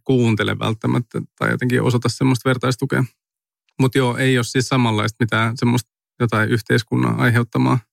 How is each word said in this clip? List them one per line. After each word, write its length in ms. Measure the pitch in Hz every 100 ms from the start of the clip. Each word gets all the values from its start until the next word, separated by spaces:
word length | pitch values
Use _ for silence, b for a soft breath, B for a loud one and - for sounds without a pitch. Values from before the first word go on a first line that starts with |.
kuuntele 540 | - 131 117 107 104 101
välttämättä 640 | 110 110 - 127 123 117 110 -
tai 120 | 113
jotenkin 320 | 113 131 123
osoita 260 | - 120 123
semmoista 400 | - 131 127 135
vertaistukea. 560 | 123 120 123 135 131 131 _ _ _ _ _ _ -
Mut 140 | 131
joo, 220 | 135 127 120
ei 220 | 131 127
ole 60 |
siis 240 | 117 131 120
samanlaista 480 | 135 120 107 107 -
mitään 320 | 113 110 113 117
semmoista 340 | 120 120 - _ _ -
jotain 280 | 120 110 107
yhteiskunnan 720 | 120 - 123 - 147 127 113
aiheuttamaa 580 | 127 117 117 131 127 127 -